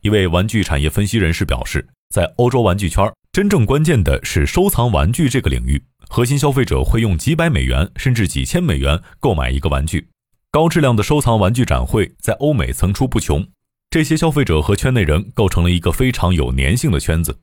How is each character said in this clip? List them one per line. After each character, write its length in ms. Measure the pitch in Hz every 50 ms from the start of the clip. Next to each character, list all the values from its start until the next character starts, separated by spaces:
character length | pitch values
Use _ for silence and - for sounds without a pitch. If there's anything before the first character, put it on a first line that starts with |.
一 80 | - 101
位 180 | 104 104 95 90
玩 200 | 82 87 95 110
具 140 | - 110 92
产 160 | - 85 69
业 80 | 71 76
分 200 | - - 104 98
析 100 | - 113
人 160 | 95 80 85
士 100 | - 95
表 220 | 71 69 60 60
示， 220 | - - 73 - - _ _ _ _ -
在 120 | - 87 82 -
欧 120 | - 120 123
洲 140 | 131 123
玩 160 | 117 98 90 101
具 100 | 104 90
圈， 240 | - - 98 107 - _ _ _
真 180 | - - 208 202
正 160 | 202 170 113
关 180 | 98 127 147 156
键 200 | 165 165 120 85
的 200 | - 69 - -
是 220 | - - - 71
收 240 | 69 - - 185 202
藏 220 | - - 117 123
玩 200 | 107 71 69 87
具 160 | 120 - 165 131
这 140 | 113 -
个 80 | - -
领 160 | 67 60 58
域， 180 | 64 71 - - _ _ _ - -
核 160 | - - 123
心 140 | 120 143 143
消 140 | 131 147
费 120 | 131 139 123
者 200 | - - 65 -
会 180 | - - 117
用 160 | 113 107 92 80
几 180 | - - 165
百 140 | 156 165 170
美 140 | 135 76 64
元 260 | 65 64 64 87 - -
甚 180 | - - 131 123
至 140 | 113 104 87
几 180 | - 71 65
千 180 | - - 180 -
美 140 | 156 85 69
元 240 | 67 69 73 87 - - - _
购 140 | - 139 101
买 160 | 78 65 62
一 100 | 65 67
个 80 | 67 80
玩 160 | 71 67 71
具。 240 | 80 - - - _ _ _ _ _ _ _ _ _
高 160 | - 151 160 170
质 140 | 160 175
量 140 | 156 131 120
的 80 | 104 101
收 180 | - 151 147
藏 160 | - 131 113 110
玩 160 | 98 92 120
具 100 | 123 123
展 220 | - - 62 62
会 260 | - - 110 95 - _ _
在 140 | - - 98
欧 180 | - 135 151
美 220 | 151 117 73 62 64
层 180 | - - 90
出 160 | 101 - 131 127
不 120 | - 110
穷， 280 | - - 76 71 65 - _ _ _ _ _ _ _ _
这 120 | - 165 156
些 140 | - 160 156
消 140 | - 165
费 120 | 143 147 135
者 160 | - 82 78
和 160 | 73 - 101
圈 160 | - - 131
内 120 | 127 120 98
人 260 | 76 76 78 - - -
构 120 | - 110 92
成 160 | - - 85
了 60 | 87
一 100 | 90 87
个 120 | - 90
非 200 | 82 - 127 127
常 220 | 123 - - 87 90
有 180 | 80 67 62
粘 240 | 64 65 67 69 92
性 140 | 123 - 156
的 100 | 95 71
圈 240 | - - 82 82 85
子。 140 | - - -